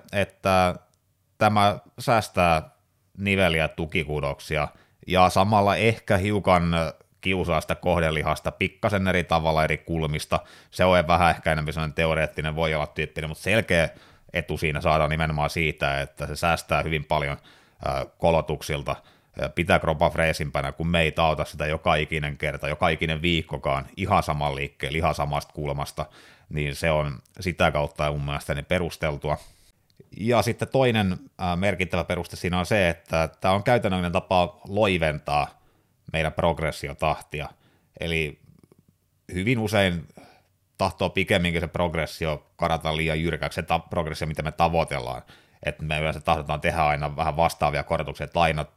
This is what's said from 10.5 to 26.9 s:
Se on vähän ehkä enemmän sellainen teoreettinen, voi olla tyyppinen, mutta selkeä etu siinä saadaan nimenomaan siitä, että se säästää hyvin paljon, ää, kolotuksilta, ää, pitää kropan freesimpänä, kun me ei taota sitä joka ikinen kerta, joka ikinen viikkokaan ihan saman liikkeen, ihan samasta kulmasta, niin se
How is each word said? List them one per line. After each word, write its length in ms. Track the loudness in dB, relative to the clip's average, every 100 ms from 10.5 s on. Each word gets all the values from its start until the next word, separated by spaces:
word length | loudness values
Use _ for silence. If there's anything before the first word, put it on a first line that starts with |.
| -18 _
Se 140 | 0
on 220 | 4 4 4
vähän 240 | 4 4
ehkä 220 | 2 0
enemmän 200 | -2 -2
sellainen 220 | -4 -6
teoreettinen, 600 | -2 0 0 -2 -2 -4 -2
voi 180 | -2
olla 120 | -2 -4
tyyppinen, 440 | -6 -6 -6 -8
mutta 120 | -6
selkeä 460 | -2 0 2 2 2 -2 -20 -20 -8
etu 260 | -6 -4 -4
siinä 220 | -2 0
saadaan 300 | 2 2 2
nimenomaan 400 | 0 0 0 -2
siitä, 500 | -2 -2 -2 -2 -2
että 260 | -4 -8 -10
se 100 | -2
säästää 460 | 0 0 0 -2
hyvin 220 | 0 -4
paljon, 320 | -2 -2 -2 -6 -12 -20 _ _
ää, 220 | -4 -4 -6 _
kolotuksilta, 800 | 2 2 0 -6 -4 -6 -4 -8 -10 _ _ -8
ää, 80 | -6
pitää 300 | -2 2 4
kropan 320 | 2 2 0
freesimpänä, 600 | 2 0 0 -4 -4 -4
kun 160 | -4 -2
me 120 | 2
ei 120 | 2
taota 320 | 2 0 0
sitä 220 | -4 -4 -4
joka 280 | -2 2
ikinen 420 | 0 0 -4 -4 -4
kerta, 320 | -6 -4 -6
joka 200 | -2 0
ikinen 340 | 0 -2 -2
viikkokaan 640 | 0 0 -2 -6 -2 -2 -4 -8
ihan 260 | 0 2
saman 320 | 2 -2 -2
liikkeen, 420 | -4 -6 -8 -6 -2
ihan 180 | -2
samasta 380 | 0 -2 -4 -6
kulmasta, 540 | -8 -6 -6 -6 -8 -10 -12 -20 -20 _
niin 280 | -4 -4 -2
se 140 | 0